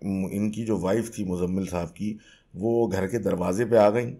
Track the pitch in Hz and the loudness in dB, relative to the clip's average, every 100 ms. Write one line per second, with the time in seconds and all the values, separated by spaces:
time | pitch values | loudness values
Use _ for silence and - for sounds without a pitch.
0 | 98 95 95 101 107 110 113 98 92 110 | -4 -2 -2 -2 -2 -2 -2 0 0 0
1 | 113 113 92 90 90 95 90 87 85 - | -2 -6 -4 -2 -2 -2 -2 -4 -6 -6
2 | 104 107 - - _ - 110 117 113 95 | -8 -8 -14 -20 _ -4 0 2 0 0
3 | 92 113 98 87 90 95 117 113 104 113 | -2 -2 -2 0 0 0 4 6 8 4
4 | 123 | -2